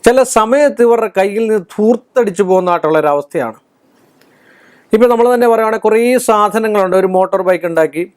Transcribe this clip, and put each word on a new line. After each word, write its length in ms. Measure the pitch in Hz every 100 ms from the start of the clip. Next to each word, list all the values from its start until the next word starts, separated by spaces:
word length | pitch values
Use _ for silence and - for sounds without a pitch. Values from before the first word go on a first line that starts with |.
ചില 180 | - 254
സമയത്ത് 600 | 247 226 220 269 294 -
ഇവരുടെ 280 | 240 233 220 196
കയ്യിൽ 300 | 196 202 226
നിന്ന് 160 | 214 175
ധൂർത്തടിച്ചു 680 | - 214 233 _ 262 220 180
പോകുന്നതായിട്ടുള്ളൊരവസ്ഥയാണ്. 1160 | 190 185 180 170 156 160 151 147 143 165 120 110 _ _ _ _ _ _ _ _ _ _ _ _ _
ഇപ്പം 160 | 214 240
നമ്മൾ 240 | 233 240
തന്നെ 140 | 247 240
പറയുകയാണെങ്കിൽ 340 | 226 220 220
കുറേ 360 | 214 220 240 254
സാധനങ്ങളുണ്ട്. 800 | 247 214 208 208 220 208 185 185
ഒരു 100 | 190
മോട്ടോർ 360 | 185 185 190
ബൈക്ക് 240 | 185 180 175
ഉണ്ടാക്കി 460 | 165 156 151 175